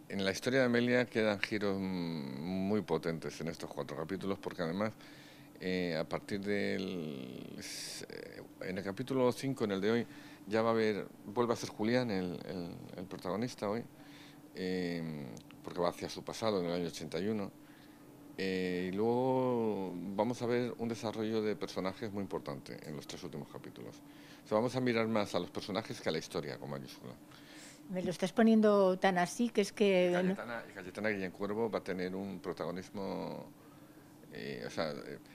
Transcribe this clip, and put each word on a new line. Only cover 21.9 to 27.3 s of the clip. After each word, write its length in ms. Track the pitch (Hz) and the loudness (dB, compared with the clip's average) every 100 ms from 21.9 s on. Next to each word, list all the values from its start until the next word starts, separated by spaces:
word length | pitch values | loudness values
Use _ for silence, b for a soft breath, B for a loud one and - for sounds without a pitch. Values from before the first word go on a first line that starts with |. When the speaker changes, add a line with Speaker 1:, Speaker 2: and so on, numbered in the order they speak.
| - 110 | -2 -4
Speaker 1:
muy 100 | 101 | -4
importante 560 | 92 82 73 69 - 57 - | -4 -4 -4 -6 -8 -12 -10
en 80 | 71 | -10
los 100 | - | -10
tres 160 | - | -10
últimos 220 | 85 71 71 | -8 -8 -10
capítulos. 480 | - - - 58 - B B B B | -12 -14 -12 -14 -14 B B B B
O 40 | - | 0
sea, 80 | 107 | 2
vamos 180 | 123 | 4
a 60 | 127 | 2
mirar 260 | 127 113 110 | 2 4 4
más 280 | 110 98 | 2 2
a 40 | 90 | 0
los 120 | 87 | -2
personajes 500 | 104 - 98 - 120 | -4 -2 -2 -2 -4
que 80 | - | -2
a 40 | |
la 60 | 80 | -2
historia 400 | - 90 76 62 | -2 -4 -4 -6
con 120 | 67 | -6
mayúscula. 420 | 69 64 - 62 60 - | -8 -8 -12 -14 -14 -18